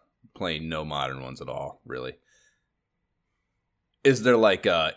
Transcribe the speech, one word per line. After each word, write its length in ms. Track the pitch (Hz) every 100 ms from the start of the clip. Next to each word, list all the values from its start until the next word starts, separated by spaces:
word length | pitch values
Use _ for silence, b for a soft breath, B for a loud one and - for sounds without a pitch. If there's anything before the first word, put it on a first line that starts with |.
| _ _ _ -
Playing 340 | 92 78 80
no 160 | 80 78
modern 380 | 71 65 65
ones 180 | 65 -
at 80 | 64
all, 320 | 65 69 -
really. 300 | - 64 64 - _ _ _ _ _ _ _ _ _ _ _ _ _ _ _ _ _ _
Is 200 | 135 123
there, 140 | 117 120
like, 280 | 107 92 104
a 280 | 85 78